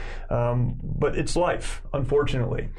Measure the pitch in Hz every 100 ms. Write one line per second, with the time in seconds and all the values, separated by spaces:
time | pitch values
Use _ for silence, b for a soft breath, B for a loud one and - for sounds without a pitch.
0 | B B - 123 120 123 123 123 - -
1 | 143 - 143 170 175 - - - - 139
2 | 127 143 135 131 120 120 -